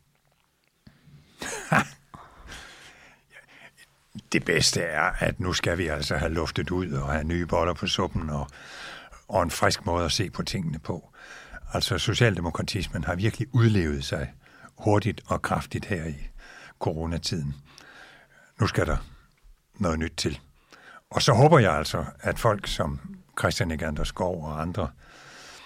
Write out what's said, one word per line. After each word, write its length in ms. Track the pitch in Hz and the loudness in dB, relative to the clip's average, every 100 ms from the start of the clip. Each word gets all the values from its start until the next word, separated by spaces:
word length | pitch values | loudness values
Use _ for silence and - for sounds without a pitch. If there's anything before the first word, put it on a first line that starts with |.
| _ _ _ _ _ _ _ _ - - - - _ - - 440 - | _ _ _ _ _ _ _ _ -20 -20 -20 -20 _ -12 -10 -8 0
<laughs> 120 | - - - _ - - - - - - - - - - - _ - - - - _ - _ _ - - | 2 2 -6 _ -20 -20 -20 -18 -16 -16 -20 -20 -20 -20 -20 _ -20 -20 -20 -20 _ -20 _ _ -18 -2
Det 120 | - | 0
bedste 360 | - 80 - 101 | 2 4 4 2
er, 220 | 85 76 87 - | 0 2 2 2
at 220 | 82 - | 0 0
nu 120 | 92 | -2
skal 260 | 85 - 87 | 0 0 0
vi 80 | 85 | 0
altså 300 | 76 73 85 | -2 -2 0
have 160 | 80 | 0
luftet 360 | 82 78 - 78 | 0 -2 -2 -2
ud 220 | 90 90 | -2 -2
og 200 | 69 69 | -2 -2
have 120 | 78 | -2
nye 220 | 76 87 82 | 0 -2 0
boller 260 | 87 85 | 2 2
på 120 | 87 95 | 0 -2
suppen 440 | - 87 - 80 | 0 0 -2 -4
og, 180 | 73 67 - - - - - - - - | -4 -6 -12 -18 -16 -14 -16 -18 -20 -2
og 140 | 95 | 0
en 80 | 87 | 0
frisk 360 | - 101 - - | 2 2 2 0
måde 180 | 87 | 0
at 80 | 85 | 2
se 180 | - 90 | 0 -2
på 120 | - | -4
tingene 360 | - 98 80 76 | -4 -4 -4 -6
på. 320 | - 87 - - - - - - - | -6 -8 -8 -20 -20 -20 -18 -16 -6
Altså, 260 | 92 - 87 | -4 0 0
socialdemokratismen 1080 | - 92 120 95 87 - 90 95 82 92 | 0 4 4 2 -2 -4 -4 -4 -4 -4
har 100 | 76 | -4
virkelig 340 | 90 107 - 120 | 0 0 -2 0
udlevet 500 | 120 113 104 80 71 | 4 6 6 2 0
sig 280 | 69 76 69 - - - - - | -2 -4 -6 -10 -20 -20 -20 -4
hurtigt 420 | - 104 101 87 - | 2 4 4 -2 -2
og 160 | 87 | -2
kraftigt 420 | - 82 - - | 0 -2 -2 -6
her 200 | - 90 | -4 -4
i 100 | 80 71 - - - - - - | -4 -6 -8 -12 -18 -20 -20 -6
coronatiden. 760 | - 80 82 82 - 87 71 69 - - - - - - - - - - | -4 -2 -2 -2 -2 -4 -4 -6 -12 -20 -20 -20 -20 -20 -20 -20 -12 -2
Nu 60 | 95 | 0
skal 200 | - 80 | 2 0
der 100 | 71 - - - _ - - _ - | 0 -4 -16 -20 _ -20 -20 _ -4
noget 200 | 95 80 | 0 0
nyt 140 | 82 - | -2 -2
til. 240 | 85 71 - _ _ - - - - | -4 -4 -12 _ _ -20 -20 -20 -6
Og 120 | - | 0
så 100 | - | 4
håber 260 | 117 147 165 | 8 10 10
jeg 140 | 98 | 8
altså, 320 | 73 82 - - - | 4 0 -2 -4 -4
at 180 | 87 85 | -4 2
folk 280 | 117 104 - | 2 2 -2
som 500 | - 80 69 - - - - | -2 -2 -4 -10 -16 -14 -2
Christian 320 | 95 - 87 | 0 2 0
Egander 340 | 80 80 73 | -2 -2 -2
Skov 400 | 80 - 92 87 | -2 -2 -2 -2
og 180 | 78 78 | -4 -4
andre 280 | 82 87 82 - - - - - - - | -4 -2 -4 -6 -20 -20 -20 -20 -20 -20